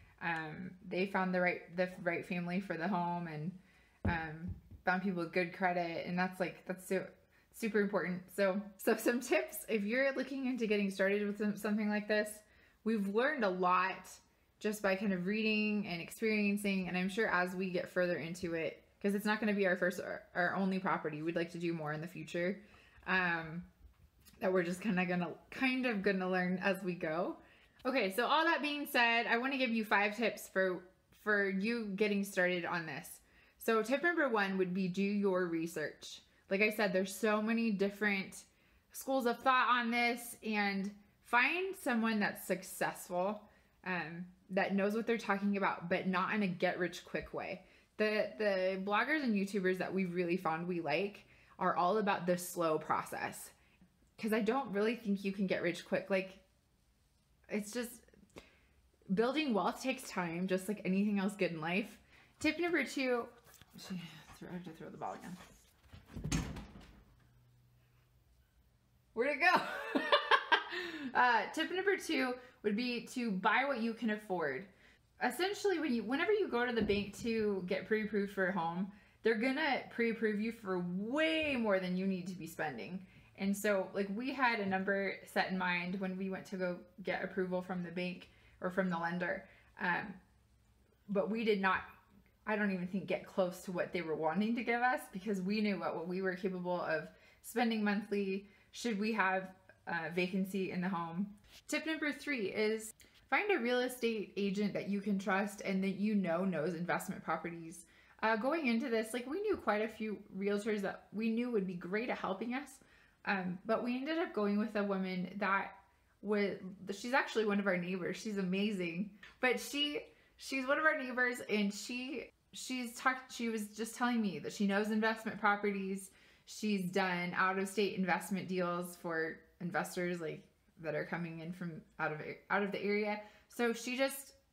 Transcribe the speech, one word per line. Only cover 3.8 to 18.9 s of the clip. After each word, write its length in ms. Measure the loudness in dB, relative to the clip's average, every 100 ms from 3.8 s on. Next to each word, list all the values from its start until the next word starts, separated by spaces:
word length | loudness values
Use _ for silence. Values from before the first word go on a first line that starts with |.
| _ _ 0
um, 500 | 0 -2 -8 -10 -10 -14 -4
found 180 | 0 0
people 220 | 0 0
with 100 | 0
good 180 | 0 0
credit. 540 | 0 0 2 0 -2 -2
And 120 | 0
that's, 220 | 0 0
like, 240 | -4 -4 -8
that's 200 | -10 -2
so, 200 | -2 -2 -10 _ _ _
super 260 | -6 0 2
important. 420 | 2 2 0 -4 -6 2
So, 260 | 2 2 -4 -2
so 180 | 0 2
some 240 | 2 2
tips, 380 | 2 2 2 -6 -2
if 160 | 0
you're 320 | 2 2 2 0
looking 300 | -4 -4 -2
into 220 | 0 2
getting 240 | 2 2
started 340 | 2 2 2 0
with 140 | 0
some, 180 | -2 -2
something 320 | -2 0 2
like 180 | 0 2
this, 220 | 0 0 -6 -18 -20 -20 _
we've 240 | 0 0 2 2
learned 280 | 2 2
a 60 | 0
lot 580 | 2 4 4 4 -2 -10 -20 _ _ _ _
just 240 | -4 0
by 120 | 2 2
kind 160 | 2
of 140 | 0 0
reading 640 | 0 2 2 2 0 -2
and 120 | -6
experiencing. 880 | -8 -2 0 2 2 2 0 0 0
And 80 | 0
I'm 140 | 0
sure 180 | 0 2
as 280 | 2 2 0
we 160 | -2
get 180 | -2 0
further 280 | 0 2 0
into 360 | -4 -6 -4
it, 300 | -2 -2 -6 -14